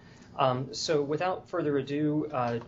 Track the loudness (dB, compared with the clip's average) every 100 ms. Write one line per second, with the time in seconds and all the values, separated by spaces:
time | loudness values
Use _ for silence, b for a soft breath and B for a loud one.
0 | B B B 0 2 2 -2 -4 0 2
1 | 2 0 0 -2 -4 -2 2 0 0 0
2 | 2 0 0 0 0 -2